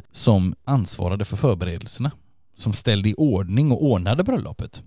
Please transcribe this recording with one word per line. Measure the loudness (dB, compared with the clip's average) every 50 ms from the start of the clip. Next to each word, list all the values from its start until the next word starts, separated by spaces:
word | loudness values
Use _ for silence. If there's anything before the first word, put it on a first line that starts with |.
| -6 -8
som | -14 0 2 4 4 6 4 2 -2 -4 _
ansvarade | 0 0 0 0 -2 -4 -4 -2 -2 -2 -2 -4
för | -6 -4
förberedelserna, | 0 0 0 2 0 -2 -6 -6 -8 -10 -12 -8 -6 -6 -6 -6 -8 -20 -20 _ _ _ _ _
som | -6 -4 -4 -4
ställde | -2 0 0 0 2 2 0
i | 2
ordning | 2 2 2 2 0 0 0 0 2 2 2
och | 2 2 2
ordnade | 2 2 2 2 0 0 0 0
bröllopet. | 0 0 -2 -4 -6 -10 -10 -10 -12 -12 -18 -20